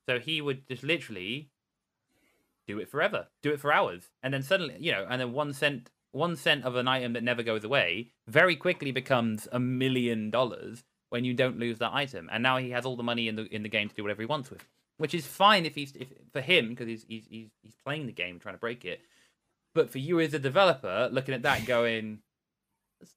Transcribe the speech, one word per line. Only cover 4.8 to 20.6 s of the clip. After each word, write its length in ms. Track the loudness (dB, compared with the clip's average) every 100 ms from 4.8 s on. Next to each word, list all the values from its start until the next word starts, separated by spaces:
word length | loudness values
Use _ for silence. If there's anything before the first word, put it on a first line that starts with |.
| -2
know, 140 | 0 0
and 100 | -2
then 120 | -2
one 200 | -2 -4
cent, 380 | 0 0 -2 -10 _ _
one 240 | -4 -2 0
cent 280 | 2 2
of 120 | 2 0
an 120 | 2
item 240 | 2 0
that 100 | -2
never 200 | 0 0
goes 220 | 0 -2
away 480 | 2 2 2 0 -6 _ 0
very 280 | 6 6 4
quickly 360 | 0 0 -2
becomes 540 | -4 2 2 2 -2 -4
a 80 | -2
million 720 | 0 0 2 2 0 0 0
dollars 540 | 0 0 -2 -12 -14 _ _ -6
when 140 | -2
you 100 | -2
don't 240 | 2 2 2
lose 200 | -4 -2
that 140 | -2
item. 360 | -2 -4 -6 -6
And 100 | 0
now 140 | 2 2
he 140 | 0
has 140 | -4
all 120 | -4 -4
the 60 |
money 260 | -2 0 -2
in 80 | -2
the, 80 | -6
in 80 | -6
the 60 | -2
game 200 | -2 -2
to 60 |
do 80 | -4
whatever 200 | -6 -4
he 40 | -4
wants 240 | -6 -6
with, 160 | -16 -20 _ _ -8
which 160 | -4
is 120 | -4 -4
fine 400 | 4 6 6 4
if 80 |
he's, 200 | -4 -10 -10
if, 120 | -14 -16 -10
for 80 | -6
him, 340 | 4 4 4
'cause 120 | -2 -6
he's, 180 | -8 -10
he's, 180 | -14 -12
he's, 220 | -16 -16 _
he's 140 | -20 _
playing 220 | -6 -6 -6
the 60 |
game, 260 | -6 -6 -6
trying 160 | -12
to 60 | -6
break 240 | -6 -6
it. 160 | -8 -10 _ _ _ _ _ _ _
But 160 | 0 2
for 80 | 0
you 220 | 0 2
as 140 | 2
a 40 | 0
developer, 720 | 0 6